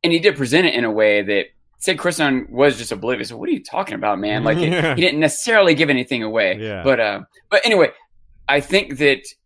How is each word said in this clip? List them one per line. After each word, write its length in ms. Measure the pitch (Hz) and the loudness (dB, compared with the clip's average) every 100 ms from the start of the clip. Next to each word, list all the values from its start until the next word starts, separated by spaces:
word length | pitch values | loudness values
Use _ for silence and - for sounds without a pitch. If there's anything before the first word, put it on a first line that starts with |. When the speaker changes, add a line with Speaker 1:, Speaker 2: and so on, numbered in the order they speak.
Speaker 1:
And 100 | 170 | 2
he 60 | 170 | 2
did 160 | 196 139 | 2 0
present 300 | 127 151 180 | 0 2 2
it 80 | - | 0
in 80 | |
a 80 | 117 | -2
way 320 | 107 107 104 | 2 4 4
that 220 | 98 101 - _ _ _ | 2 -2 -2 _ _ _
said 180 | - 175 | -4 -2
Chris 240 | 175 165 147 131 - | -2 0 0 0 -4
was 280 | 120 143 135 | 2 2 2
just 140 | 117 | -8
oblivious. 400 | 98 110 123 - | -6 -4 -4 -6
"What 180 | 117 - | -10 -4
are 20 | |
you 120 | 294 | -6
talking 320 | - - 202 - | -4 -8 -6 -4
about, 240 | 104 95 | -2 -2
man?" 240 | 104 107 | -2 -2
Like, 160 | 113 110 | 0 0
it, 100 | 160 | 0
Speaker 2:
<laughs> 20 | |
Yeah. 220 | 175 160 | 0 0
Speaker 1:
he 80 | - | 0
didn't 180 | 175 147 | 0 2
necessarily 540 | 156 - - 226 190 | -2 -2 0 4 4
give 160 | 147 156 | 4 2
anything 320 | 135 127 127 | 0 -2 -6
away. 360 | 110 110 98 95 | -2 0 0 -2
Speaker 2:
Yeah. 240 | 110 98 | -6 -4
Speaker 1:
But, 160 | 87 123 | -2 0
uh, 220 | 110 98 - _ _ | 0 -4 -12 _ _
but 160 | 208 233 | 0 2
anyway, 240 | 208 165 - _ _ _ _ - | 2 2 0 _ _ _ _ -2
I 120 | 139 | -2
think 400 | 139 190 185 135 | 0 -2 -2 0
that 240 | 147 135 - - | 0 0 -4 -20